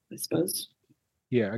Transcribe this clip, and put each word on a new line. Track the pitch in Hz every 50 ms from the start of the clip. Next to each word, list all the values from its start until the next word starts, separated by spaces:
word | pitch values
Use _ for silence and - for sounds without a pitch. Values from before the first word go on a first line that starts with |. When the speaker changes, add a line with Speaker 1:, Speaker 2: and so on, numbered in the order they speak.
| _ - -
Speaker 1:
I |
suppose. | - - - - 160 165 196 - - - - _ _ _ _ _ _ _ _ _ _ _ -
Speaker 2:
Yeah, | 127 120 107 98 107